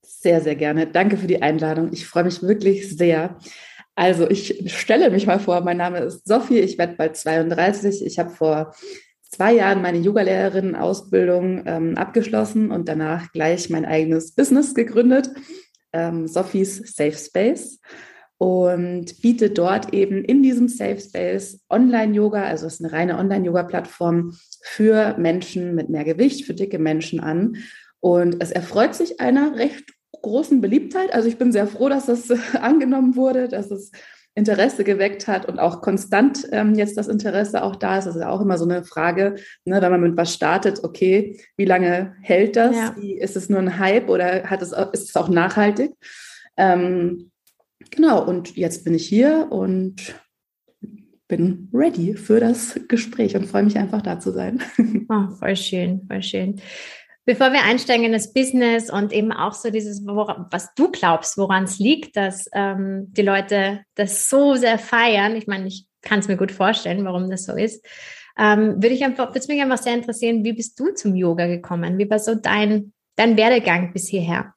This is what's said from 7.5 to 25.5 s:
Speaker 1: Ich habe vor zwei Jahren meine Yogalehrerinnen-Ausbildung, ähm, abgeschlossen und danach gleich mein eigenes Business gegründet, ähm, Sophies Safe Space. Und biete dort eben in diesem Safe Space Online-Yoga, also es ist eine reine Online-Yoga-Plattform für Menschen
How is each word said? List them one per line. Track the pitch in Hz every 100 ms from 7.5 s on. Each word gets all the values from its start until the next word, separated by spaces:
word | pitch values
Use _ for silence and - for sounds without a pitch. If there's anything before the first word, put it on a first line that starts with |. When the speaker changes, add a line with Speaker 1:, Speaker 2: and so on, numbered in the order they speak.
| 165 185 202 202 202
Speaker 1:
Ich | 240 -
habe | 175
vor | - 156 156 156 - - - _ _ _
zwei | - 202
Jahren | 233 196 190
meine | 180 170
Yogalehrerinnen-Ausbildung, | 175 214 185 190 190 185 190 - 180 196 - 190 180 180 185 185 170
ähm, | 165 165 -
abgeschlossen | 190 233 220 214 214 220 214
und | 180 165
danach | 156 156 170 170
gleich | 160 160 175 175
mein | 165 -
eigenes | 160 160 160 160
Business | - 277 269 285
gegründet, | - 233 220 247 262 262 - - 370 _ _ _
ähm, | 165 170 165 160
Sophies | 175 185 196 190 - - -
Safe | 147 151
Space. | - 180 220 339 - - _ - - - _ _
Und | 185 185 180 175 175 180 175 -
biete | 233 233 208
dort | 202 175 202 -
eben | 202 196 196
in | 196 269
diesem | 262 240 240
Safe | - 202 202
Space | - 185 180 196 190 - _
Online-Yoga, | 202 254 233 220 208 208 208
also | 196 160 160
es | -
ist | 165
eine |
reine | 156 175 165
Online-Yoga-Plattform | 196 196 175 175 180 180 175 - 170 170 170 - _ -
für | - - 214 214 214 -
Menschen | 170 180 180